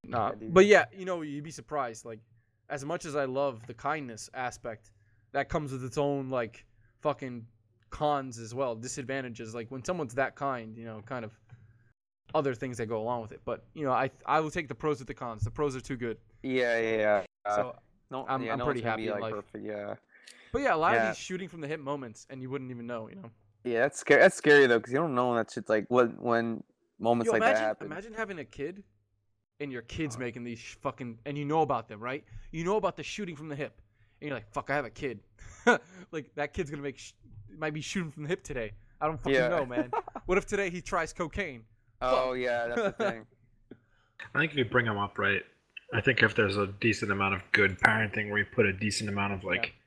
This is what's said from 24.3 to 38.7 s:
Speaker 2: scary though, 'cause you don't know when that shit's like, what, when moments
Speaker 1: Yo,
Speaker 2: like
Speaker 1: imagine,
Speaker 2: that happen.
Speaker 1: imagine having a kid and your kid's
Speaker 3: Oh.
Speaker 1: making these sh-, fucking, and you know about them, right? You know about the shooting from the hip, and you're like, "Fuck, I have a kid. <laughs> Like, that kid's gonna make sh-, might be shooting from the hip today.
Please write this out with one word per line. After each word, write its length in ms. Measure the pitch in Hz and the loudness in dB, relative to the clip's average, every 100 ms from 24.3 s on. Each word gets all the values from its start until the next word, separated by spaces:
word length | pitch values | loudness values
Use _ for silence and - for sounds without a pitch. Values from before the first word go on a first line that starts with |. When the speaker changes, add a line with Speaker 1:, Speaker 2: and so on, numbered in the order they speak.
| - | 8
Speaker 2:
scary 300 | 151 147 135 | 8 10 10
though, 120 | 117 | 6
'cause 120 | 117 | 4
you 60 | 131 | -2
don't 140 | 165 | 0
know 160 | 127 123 | 2 2
when 80 | 117 | 2
that 140 | 110 | 0
shit's 180 | - - | -6 0
like, 160 | 110 98 | 0 4
what, 280 | 123 120 50 | 6 6 2
when 440 | 120 117 117 113 - _ _ _ | 2 2 2 -4 -10 _ _ _
moments 260 | 113 120 117 | 2 2 4
Speaker 1:
Yo, 60 | |
Speaker 2:
like 80 | 110 | 4
Speaker 1:
imagine, 200 | 226 110 | 4 4
Speaker 2:
that 60 | 110 | 0
happen. 200 | 107 - | -2 -8
Speaker 1:
imagine 260 | 165 220 | -10 -10
having 260 | 220 214 180 | -8 -8 -8
a 60 | 123 | -12
kid 380 | - 147 196 - _ _ _ _ _ _ _ | -8 -8 -10 -18 _ _ _ _ _ _ _
and 120 | 147 | -8
your 100 | 127 | -8
kid's 320 | 117 - 156 120 | -10 -6 -6 -4
Speaker 3:
Oh. 40 | |
Speaker 1:
making 240 | 123 120 | -6 -6
these 160 | 120 113 | -8 -10
sh-, 160 | - - | -12 -8
fucking, 380 | 143 - 123 113 147 | -8 -6 -12 -10 -8
and 120 | 143 | -6
you 80 | 143 | 0
know 160 | 160 | 2
about 260 | 156 123 107 | 4 0 -4
them, 120 | 107 | -10
right? 240 | 120 143 - - - | -8 -8 -10 -16 -12
You 120 | 160 | -6
know 140 | 170 214 | 0 0
about 180 | 196 - | 0 -4
the 80 | |
shooting 320 | 147 - 196 143 | -10 -8 -8 -8
from 140 | 156 | -12
the 60 | 143 | -8
hip, 260 | 147 - _ _ _ _ | -8 -10 _ _ _ _
and 60 | 147 | -8
you're 80 | 127 | -8
like, 140 | - | -6
"Fuck, 180 | - - | -8 -2
I 60 | 139 | -4
have 100 | 123 | -4
a 40 | |
kid. 300 | - 143 101 _ _ - - - | -6 -8 -8 _ _ -20 0 4
<laughs> 140 | 226 - 185 180 | 4 0 -20 -10
Like, 220 | 160 127 - | -10 -10 -6
that 180 | 143 | -6
kid's 160 | - 151 | -4 -8
gonna 100 | 147 | -6
make 140 | 143 - | -8 -10
sh-, 160 | - _ - - - 156 | -18 _ -20 -20 -20 -8
might 160 | 156 | -6
be 80 | 151 | -6
shooting 280 | - 196 165 | -6 -6 -6
from 120 | 151 | -8
the 60 | 147 | -6
hip 140 | 190 | -6
today. 280 | - 135 110 | -6 -6 -6